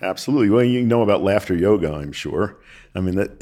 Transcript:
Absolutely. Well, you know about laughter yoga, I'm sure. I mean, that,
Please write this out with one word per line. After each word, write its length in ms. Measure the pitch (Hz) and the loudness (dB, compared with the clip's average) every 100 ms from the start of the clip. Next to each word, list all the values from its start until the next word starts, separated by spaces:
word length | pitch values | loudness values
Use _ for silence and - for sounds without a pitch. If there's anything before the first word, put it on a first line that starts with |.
Absolutely. 480 | 92 92 - 143 104 | -8 -6 -2 2 4
Well, 160 | 113 | 4
you 180 | 123 123 | 2 0
know 200 | 120 117 | 2 2
about 200 | 104 95 | 2 2
laughter 320 | 98 104 - | 2 0 0
yoga, 380 | 85 98 107 80 | 0 2 2 0
I'm 200 | 76 73 | -6 -10
sure. 440 | - 78 80 101 - _ - - | -10 -8 -4 -6 -8 _ -20 -14
I 60 | 92 | -6
mean, 160 | 92 95 | -2 -2
that, 140 | - - | -4 -4